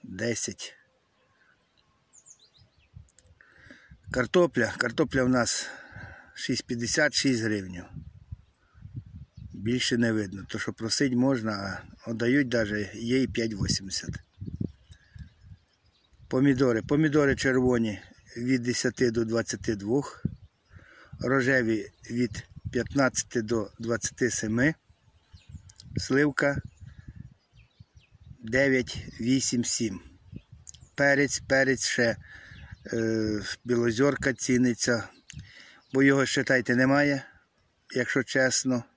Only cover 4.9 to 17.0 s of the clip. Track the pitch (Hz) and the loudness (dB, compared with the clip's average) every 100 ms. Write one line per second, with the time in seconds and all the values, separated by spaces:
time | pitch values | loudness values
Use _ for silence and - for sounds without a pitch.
4.9 | 117 143 135 127 127 113 - - - - | 0 0 2 2 4 2 -2 -6 -14 -18
5.9 | - - - - - - 117 - 120 117 | -18 -16 -18 -20 -12 -4 -4 -4 -6 -2
6.9 | - 151 - 139 120 113 107 92 90 - | 2 2 2 2 2 0 -2 -4 -12 -14
7.9 | - - - - - _ _ _ - - | -16 -18 -20 -18 -18 _ _ _ -20 -14
8.9 | - - - - - - - 101 123 - | -14 -14 -18 -18 -18 -16 -8 -4 -2 0
9.9 | 120 120 110 101 98 92 - - - 113 | 2 4 2 -2 -8 -10 -8 -8 -6 -4
10.9 | - 143 123 127 131 110 101 98 87 - | 0 2 2 2 2 -2 -4 -6 -10 -14
11.9 | - - 113 117 139 135 120 107 104 101 | -18 -10 -2 2 2 2 0 0 -2 -4
12.9 | 110 117 131 123 - 117 104 98 101 98 | -6 0 2 2 0 -2 -2 -2 -2 -4
13.9 | - - - - _ - - - - _ | -8 -6 -10 -14 _ -12 -6 -8 -8 _
14.9 | - _ - - _ - - _ _ _ | -20 _ -18 -18 _ -20 -20 _ _ _
15.9 | _ _ _ - 131 139 127 135 113 101 | _ _ _ -4 2 4 4 4 2 2
16.9 | 147 | 2